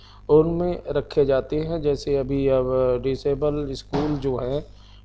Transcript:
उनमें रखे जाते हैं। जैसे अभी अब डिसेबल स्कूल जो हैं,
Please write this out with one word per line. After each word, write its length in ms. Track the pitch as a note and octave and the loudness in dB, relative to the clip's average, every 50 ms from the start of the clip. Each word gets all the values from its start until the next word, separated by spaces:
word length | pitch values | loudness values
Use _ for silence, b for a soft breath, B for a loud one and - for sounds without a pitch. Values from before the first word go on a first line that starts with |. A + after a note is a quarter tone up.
| B B B B B B | B B B B B B
उनमें 520 | D3 D#3 D#3 E3 E3+ E3+ F3+ F3+ F3 - - - | 6 6 6 6 2 0 0 -2 -2 -4 -4 -4
रखे 360 | C#3+ D3 C3+ - - D#3 C#3+ | -2 -2 -4 0 2 2 2
जाते 300 | C3+ C3+ C3 B2+ - D3+ | 4 2 0 0 -2 -4
हैं। 260 | D3+ D#3 D#3+ E3+ E3 | -4 -4 -2 -4 -2
जैसे 360 | C#3+ D3 C#3+ C3+ - D3 C#3+ C#3 | -2 -2 -2 -2 -2 -2 -2 -2
अभी 300 | C3 B2+ C#3 C#3 C#3 C3+ | -2 -2 -2 0 2 2
अब 520 | C3 C3 B2+ B2+ C3 C3 C3 B2+ B2 B2 B2+ | 2 2 2 2 0 2 2 2 0 0 0
डिसेबल 720 | C3+ C3+ C3 - C#3+ C#3 C3+ D3 D3 D3 D3 D3 C#3 C3+ | -2 -4 -2 -2 -2 -2 0 0 -2 -2 -2 -4 -6 -8
स्कूल 420 | - - - - C#3+ D3 D3+ D3+ | -10 -10 -6 -4 -2 -2 -2 -2
जो 220 | C#3 C3 C#3 B2+ A#2 | -2 -2 -2 -2 -2
हैं, 280 | B2 B2 C3+ D3+ D3+ - b b b b b b b | -2 -4 -4 -6 -6 -8 b b b b b b b